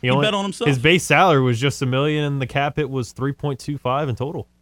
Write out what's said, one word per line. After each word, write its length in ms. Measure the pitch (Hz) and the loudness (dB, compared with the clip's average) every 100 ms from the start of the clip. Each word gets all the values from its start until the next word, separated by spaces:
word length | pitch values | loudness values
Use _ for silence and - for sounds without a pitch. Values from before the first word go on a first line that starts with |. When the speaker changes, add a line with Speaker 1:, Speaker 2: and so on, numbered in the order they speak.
Speaker 1:
He 80 | 123 | 0
Speaker 2:
He 20 | |
Speaker 1:
only 160 | 135 214 | 2 2
Speaker 2:
bet 80 | |
on 80 | 202 | 0
himself. 220 | 196 - 147 | -4 -2 0
Speaker 1:
His 140 | 135 | 2
base 240 | 147 175 | 4 2
salary 360 | - 151 185 143 | 4 4 6 6
was 200 | 127 113 | 4 2
just 200 | 139 - | 0 -2
a 60 | 131 | -2
million, 380 | 131 151 151 | 0 0 0
and 180 | 147 139 | -2 -4
the 40 | 127 | -4
cap 280 | 143 143 147 | -2 -2 -2
hit 140 | 143 | -4
was 220 | 135 117 | -4 -6
three 200 | - 139 | -6 -6
point 280 | 139 147 131 | -4 -6 -6
two 180 | - 147 | -8 -6
five 300 | 127 131 151 | -2 -2 -2
in 80 | 113 | -4
total. 320 | 131 170 - _ | -6 -8 -12 _